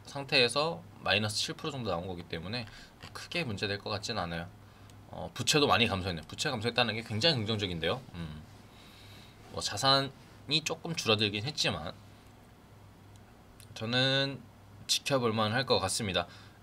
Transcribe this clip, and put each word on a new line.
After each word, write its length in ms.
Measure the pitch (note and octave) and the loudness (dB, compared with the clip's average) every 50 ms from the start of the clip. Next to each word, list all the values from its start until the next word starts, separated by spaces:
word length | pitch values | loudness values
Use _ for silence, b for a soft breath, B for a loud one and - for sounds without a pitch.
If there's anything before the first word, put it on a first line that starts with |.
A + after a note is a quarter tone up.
| - | -16
상태에서 800 | - - C#3 C#3 C3+ D3+ C3+ A#2+ A#2 - C#3+ D3+ E3+ E3+ - - - - - | -10 -8 -8 -2 2 4 6 6 6 4 2 2 0 0 -4 -8 -14 -14 -4
마이너스 360 | - - F#2+ G#2 A2 G#2+ G#2+ | 0 2 2 4 2 0 0
칠 180 | - - - D#3 | -2 -2 -4 -4
프로 160 | - - D#3 | -6 -6 -6
정도 180 | C#3 C3 A#2 G2+ | -6 -4 -2 -2
나온 180 | F2 E2 F2+ | -2 -2 -2
거기 140 | F#2+ F2+ F2 E2+ | -4 -8 -10 -8
때문에 420 | - - E2 E2 F#2 A2 B2 A2+ B B B B B B - - - | -8 -8 -6 -6 -6 -6 -6 -8 B B B B B B -16 -16 -14
크게 320 | - - - - - F3 E3 | -14 -14 -10 -6 -4 -4 -2
문제될 360 | B2 G2+ F#2 G#2+ G2+ G2+ F#2+ | -2 -2 -2 -2 -2 -2 -2
것 100 | - G#2+ | -4 -4
같진 300 | G#2+ G2 - - A2+ G#2 | -4 -4 -4 -4 -2 -2
않아요. 280 | F2 E2+ E2+ E2+ E2+ - - B B B B B B B - - - - | -2 -2 -2 -4 -6 -8 -12 B B B B B B B -20 -20 -18 -14
어, 220 | - E2+ E2+ F2 - | -10 -10 -10 -8 -6
부채도 340 | - - - - D3+ C#3+ | -4 0 2 4 6 6
많이 200 | - F#2 G2+ A#2 | 6 6 6 6
감소했네요. 380 | G#2 G2 F#2+ F2 F#2+ F2 D#2+ D2+ | 4 4 2 0 -2 -4 -4 -6
부채 220 | - - - - D#3 | -8 -6 -4 -4 -2
감소했다는 420 | C3+ A2 G#2 A#2+ A#2 B2+ A#2+ A2 G#2 | -2 -2 -2 0 2 2 2 2 0
게 80 | A2+ | -4
굉장히 360 | A#2 - A2 G#2 C3+ E3+ D#3 | -4 -4 -2 2 4 4 4
긍정적인데요. 640 | A#2+ G#2+ G#2 A2+ G2+ G#2 F#2 F2 E2 D#2+ E2+ A2 C3 - - - | 2 2 0 0 0 0 -2 -2 0 0 0 0 -2 -4 -10 -10
음. 300 | F2 E2+ D2+ D2+ D2+ D2+ - - - - B B B B B B B B B B B B B B - - - | -10 -8 -8 -10 -12 -14 -16 -18 -20 -20 B B B B B B B B B B B B B B -20 -18 -12
뭐 100 | - - | -6 -6
자산이 1000 | - - G#2 G2+ C3 C3+ C3+ C#3 C#3 C3+ - - - - - - - - D3 D#3+ D#3 | -4 -4 -2 2 4 4 4 4 2 0 -6 -12 -20 -20 -20 -14 -4 -2 0 0 0
조금 320 | - D#3+ - - E3+ D#3+ | -2 -4 -4 -6 -6 -6
줄어들긴 480 | - - A2+ A2 G#2 A2 G#2 G2+ G#2 G#2 | 0 2 4 4 4 4 2 0 0 -4
했지만 500 | D3+ D3 - - D3+ G#2+ - - - - - - - - - - - - - - - - - - - - - - - - - - - - - - - - - - - - - - - - | -4 -2 0 0 0 0 -2 -4 -8 -10 -12 -16 -20 -20 -20 -20 -20 -20 -20 -20 -20 -20 -20 -20 -20 -20 -20 -20 -20 -20 -20 -20 -20 -20 -20 -20 -20 -20 -20 -20 -20 -20 -20 -20 -16 -10
저는 680 | - A2+ A2+ B2 B2+ C3 C3+ C3+ C3+ C#3 C#3 C#3 - - - - - - - - - - | -8 -4 -2 0 2 2 4 2 2 2 0 -4 -8 -12 -16 -20 -20 -20 -20 -20 -8 -2
지켜볼 460 | - - - - - C#3 C3 A#2+ A2+ G#2+ | -2 -2 0 0 2 2 4 4 4 4
만할 320 | A2+ G#2+ G#2+ A2 B2 C3+ | 4 2 2 2 2 2
것 140 | - A#2+ F#2+ | 4 4 4
같습니다. 480 | F#2 G2 - - A#2 G2 F2 F2 E2+ B B B B B B B | 4 2 0 0 0 0 0 0 0 B B B B B B B